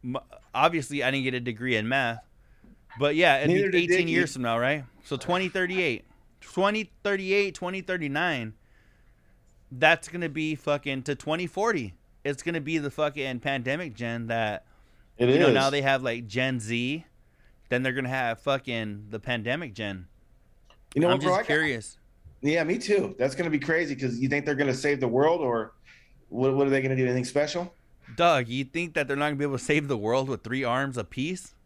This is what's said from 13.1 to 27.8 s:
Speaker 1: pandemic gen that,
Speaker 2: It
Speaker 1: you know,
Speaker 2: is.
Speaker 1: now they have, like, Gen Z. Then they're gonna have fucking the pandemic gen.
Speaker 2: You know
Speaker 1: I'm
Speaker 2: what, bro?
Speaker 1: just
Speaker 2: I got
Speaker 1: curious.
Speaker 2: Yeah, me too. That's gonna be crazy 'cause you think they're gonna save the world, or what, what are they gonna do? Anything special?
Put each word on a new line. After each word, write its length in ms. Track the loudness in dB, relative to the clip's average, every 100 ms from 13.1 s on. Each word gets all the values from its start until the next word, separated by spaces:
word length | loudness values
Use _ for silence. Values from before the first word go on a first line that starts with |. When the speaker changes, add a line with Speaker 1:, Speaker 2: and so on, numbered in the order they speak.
| -2 -6 -4
Speaker 1:
pandemic 540 | -4 -4 -2 -4 -6 -8
gen 320 | -6 -6 -2
that, 380 | 0 0 -2 -10 -20 -20 _ _ 0
Speaker 2:
It 120 | 4
Speaker 1:
you 100 | 6
know, 80 | 6
Speaker 2:
is. 60 |
Speaker 1:
now 160 | 6 4
they 120 | 2
have, 220 | 2 2
like, 240 | 0 -4 -4
Gen 320 | -2 0 -2
Z. 460 | -2 -2 -2 -4 -8 _ _ _ -20 _ -2
Then 140 | 0
they're 100 | 0
gonna 140 | -2 -2
have 300 | -2 -2 -2
fucking 680 | -2 -2 -2 -6 -4 -8 -10
the 100 | -10
pandemic 540 | -6 -4 -2 -4 -6
gen. 340 | -6 -6 -6 -12 -20 _ -20 _ _ _ -20 _ 0
Speaker 2:
You 60 |
know 60 | 2
Speaker 1:
I'm 60 |
Speaker 2:
what, 80 | 2
bro? 80 | 2
Speaker 1:
just 80 | 0
Speaker 2:
I 20 |
got 40 | 2
Speaker 1:
curious. 520 | 0 0 -2 -8 -20 _ _ -20 -6
Speaker 2:
Yeah, 220 | -2 0
me 140 | 0 -2
too. 380 | 2 2 0 0
That's 160 | -2 0
gonna 140 | 0
be 100 | 0
crazy 360 | 0 0 0 -2
'cause 220 | -2 0
you 100 | 0
think 160 | 0 0
they're 100 | 0
gonna 180 | 0
save 260 | 2 0 0
the 80 | 2
world, 340 | 4 4 4
or 320 | 0 0 -2 -10 -20 -20 _ -20 _
what, 260 | 0 2 4
what 100 | 4
are 20 |
they 120 | 4
gonna 140 | 2 2
do? 80 |
Anything 220 | 2 0 0
special? 480 | 0 0 -2 -8 -12